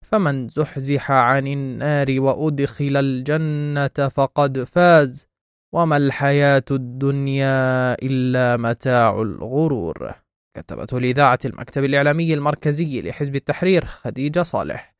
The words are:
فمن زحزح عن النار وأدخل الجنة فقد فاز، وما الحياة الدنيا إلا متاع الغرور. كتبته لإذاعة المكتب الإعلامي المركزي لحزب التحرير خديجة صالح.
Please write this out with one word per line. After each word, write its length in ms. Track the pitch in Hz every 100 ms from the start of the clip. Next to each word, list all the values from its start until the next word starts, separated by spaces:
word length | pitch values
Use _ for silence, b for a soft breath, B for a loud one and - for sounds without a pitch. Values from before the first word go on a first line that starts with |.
فمن 460 | _ 220 170 139 120
زحزح 640 | - 151 - 131 139 -
عن 360 | 135 120 135 135
النار 720 | 143 135 117 143 147 139 131
وأدخل 760 | 135 120 156 143 139 - 143 139
الجنة 1120 | 139 127 131 156 156 147 147 143 139 - 139
فقد 540 | - 135 - 143 131
فاز، 640 | 123 175 175 165 139 135 - _ _ _ _
وما 240 | 165 165 147
الحياة 680 | 139 - 143 143 143 139 -
الدنيا 1200 | 135 123 127 139 139 139 135 135 135 131 127 127
إلا 640 | 123 131 131 127 127 123 120
متاع 640 | 117 117 131 123 113 98
الغرور. 920 | 110 82 110 135 160 127 85 - 58 - _ _ _ -
كتبته 420 | - 55 - 123
لإذاعة 400 | 123 127 139 127 127
المكتب 380 | - - 143
الإعلامي 500 | 139 139 143 156 165
المركزي 680 | 151 147 143 151 147 160 127
لحزب 340 | 82 - 143 139
التحرير 500 | - 143 185 180 -
خديجة 560 | - 120 127 143 165
صالح. 540 | 170 104 76 - - _